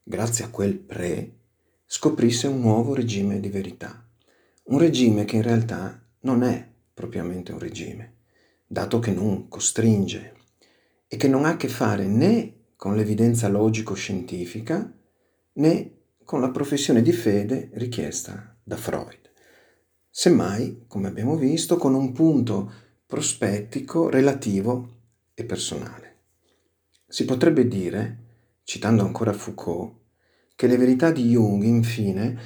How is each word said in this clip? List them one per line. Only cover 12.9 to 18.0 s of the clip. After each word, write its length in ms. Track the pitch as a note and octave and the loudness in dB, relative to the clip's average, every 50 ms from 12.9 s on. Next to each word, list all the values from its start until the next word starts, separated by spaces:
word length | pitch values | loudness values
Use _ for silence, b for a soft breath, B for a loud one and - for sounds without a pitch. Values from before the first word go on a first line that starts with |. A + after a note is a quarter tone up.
| G#2 | 0
l'evidenza 520 | A2 G#2+ G#2+ G#2+ G2+ A2+ A#2+ A#2 A#2 A2+ G2+ | 0 0 0 2 2 4 4 4 2 2 0
logico-scientifica 1400 | G2 G#2 G#2+ A2 A2 A2 A2+ - G2 - - - G2 F2+ F2 - F2 F2+ F2 F2 F#2+ A2 A2+ - D#3+ F#3+ - - - _ _ _ _ _ _ _ _ _ _ _ _ | 2 4 4 2 2 0 -2 -6 -6 -8 -6 -6 -6 -6 -6 -8 -8 -8 -8 -8 -8 -12 -6 -4 -4 -4 -4 -8 -12 _ _ _ _ _ _ _ _ _ _ _ _
né 380 | - C#3+ D#3 F3 A3 A3 - - _ _ _ _ _ _ | 2 2 2 2 2 -2 -8 -14 _ _ _ _ _ _
con 180 | - - C#3+ | -6 -4 -2
la 100 | B2+ C3 | -2 -2
professione 500 | B2+ - C#3+ - D3 C#3 - - C#3+ A2+ | -2 -4 -4 -2 -2 -2 0 4 4 4
di 100 | A2+ - | 6 4
fede 580 | - - - A2 G2+ G#2 G#2 A2 C3 C3+ - - - | 2 2 2 2 2 2 0 -2 -4 -4 -6 -8 -8
richiesta 840 | A2+ B2 A#2+ - - | -8 -8 -6 -6 -6